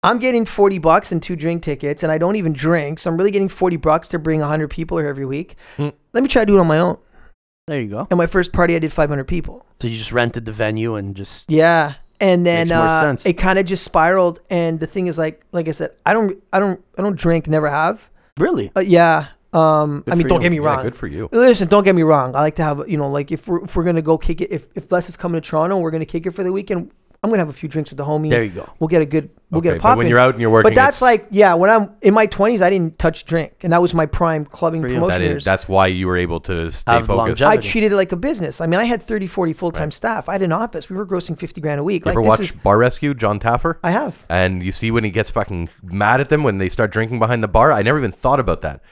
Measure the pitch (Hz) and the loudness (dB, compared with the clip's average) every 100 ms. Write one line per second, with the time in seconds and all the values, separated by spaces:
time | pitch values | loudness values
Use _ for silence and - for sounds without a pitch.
0 | 175 233 254 240 220 - 202 190 156 165 | 0 0 0 0 -2 2 2 2 2 2
1 | - 175 - 165 156 170 160 143 143 147 | 2 -6 -6 -6 -4 -4 -6 -6 -6 -4
2 | 160 156 170 214 170 143 151 170 143 151 | -2 0 0 0 -2 -2 0 0 -2 -6
3 | 170 165 196 196 190 - 185 165 156 156 | -4 0 0 0 -4 0 -2 0 0 0
4 | - 170 156 156 147 156 151 - 165 170 | -2 -6 -2 -2 -2 -2 -4 -6 -6 -4
5 | 151 139 135 143 180 - - - 147 - | -4 -6 -8 -8 -10 -16 -20 -8 -6 -8
6 | _ 226 262 262 214 202 165 156 180 - | _ -2 0 0 2 4 4 2 0 -4
7 | _ _ - _ _ _ - 147 110 104 | _ _ -20 _ _ _ -10 -8 -6 -8
8 | - 175 170 190 175 - 170 170 160 - | -4 0 0 0 -2 0 0 0 -2 -2
9 | 147 143 127 175 - 247 _ _ 117 113 | -2 -2 -4 -6 -6 -14 _ _ -8 -6
10 | 110 120 117 - 113 110 110 110 113 107 | -4 -2 -2 -2 -10 -6 -4 -2 -4 -6
11 | 98 98 98 - - 156 165 165 147 139 | -8 -10 -12 -14 -2 2 4 2 0 -8
12 | - _ 196 180 175 170 165 165 165 160 | -20 _ 2 4 2 0 0 2 2 2
13 | 151 131 - 175 190 190 185 185 - 175 | 2 0 -2 0 2 2 0 -4 -2 2
14 | 175 190 175 170 _ 175 165 165 156 196 | 2 4 2 -2 _ -2 -2 -4 -6 -4
15 | 180 160 160 160 _ 175 160 151 151 _ | -4 -2 -4 -6 _ -6 -6 -6 -8 _
16 | - 214 208 185 _ 190 202 180 _ - | 0 2 0 -4 _ 0 0 -2 _ -6
17 | 202 180 170 165 156 156 151 143 165 220 | -4 -2 0 0 0 0 0 0 -2 -4
18 | - _ _ - 196 349 202 - 190 170 | -12 _ _ -2 0 0 -2 -2 4 6
19 | 170 156 143 _ _ 170 160 156 151 143 | 6 4 -2 _ _ 2 4 4 0 -4
20 | - 175 156 165 175 165 151 139 127 - | -2 0 2 2 2 0 0 -2 -4 -8
21 | - 76 - 233 254 208 185 208 196 180 | -10 -8 -2 4 6 6 4 4 4 4
22 | 160 151 127 131 151 151 156 143 - 156 | 4 4 2 0 0 0 -4 -4 -4 -4
23 | 139 143 143 160 - 170 - - 170 165 | -2 -4 -4 -8 -4 -6 -4 -2 0 0
24 | 156 160 - 165 - 165 - - - 180 | 0 0 0 -2 -4 -6 -8 -14 -2 -2
25 | 175 - 180 170 151 156 165 196 165 160 | -2 -8 -4 -4 -2 -2 0 0 -2 -4
26 | 156 170 175 170 185 190 196 180 175 _ | -6 -6 -8 -6 -4 -4 -4 -6 -6 _
27 | _ _ 214 220 156 135 156 156 147 135 | _ _ -2 0 0 -6 -6 -6 -6 -8
28 | 139 151 156 123 110 90 - - 160 165 | -4 -2 0 0 0 -6 -16 -6 0 2
29 | 151 156 147 _ _ 165 170 165 214 254 | 2 -2 -4 _ _ -2 0 2 2 4
30 | 120 120 127 123 113 113 110 113 269 277 | 4 6 4 4 4 6 6 6 4 4
31 | 254 226 - 202 202 170 190 226 202 - | 2 2 0 4 4 6 4 4 2 0
32 | 196 214 214 - 202 233 185 196 165 160 | 4 4 2 2 0 2 2 2 -2 0
33 | 165 160 - 165 156 _ 175 170 175 170 | -2 -2 -4 -4 -4 _ 0 2 4 2
34 | 156 - 170 156 147 - 170 160 131 127 | -2 0 0 -2 -6 -4 -4 -2 -4 -2
35 | 170 175 92 170 95 95 - 95 95 92 | 0 0 -2 -2 0 -2 0 2 2 2
36 | 92 90 87 82 - 87 82 - - 117 | -2 0 -2 -4 -6 -6 -6 -6 0 2
37 | 113 98 113 - 139 214 - 226 214 202 | 2 0 0 2 2 2 0 0 2 2
38 | 185 180 269 269 156 - 165 175 240 233 | 0 -2 -4 -4 -6 -6 -2 0 0 -4
39 | - 214 190 - 175 156 180 165 156 - | -4 -6 -6 -4 -4 -2 -6 -4 -8 -6
40 | 220 220 - 190 185 165 226 170 - 185 | -6 -6 -4 -4 -2 -2 -4 -8 -10 -10
41 | 202 185 170 160 165 - 151 143 151 185 | -6 -6 -6 -10 -10 -8 -6 -4 -2 -4
42 | - - 110 110 185 - 98 104 123 - | -2 2 4 2 0 -2 2 4 4 2
43 | 147 131 110 104 113 120 165 165 175 196 | -4 -2 -2 0 0 0 -2 -4 -2 -2
44 | 277 - - 87 92 92 90 92 113 113 | -2 -8 -4 0 0 0 -6 -4 -2 0
45 | 107 95 107 - 120 92 85 _ 92 95 | 0 -4 -2 -4 -4 -6 -8 _ -10 -2
46 | 104 127 139 151 143 98 92 - 107 107 | 2 2 2 2 2 0 -4 -2 -2 0
47 | 113 120 110 120 107 110 135 120 104 151 | -2 -2 0 0 0 4 4 4 2 0
48 | 120 - 131 139 101 82 80 69 - | -2 -4 -2 0 0 -4 -6 -12 -20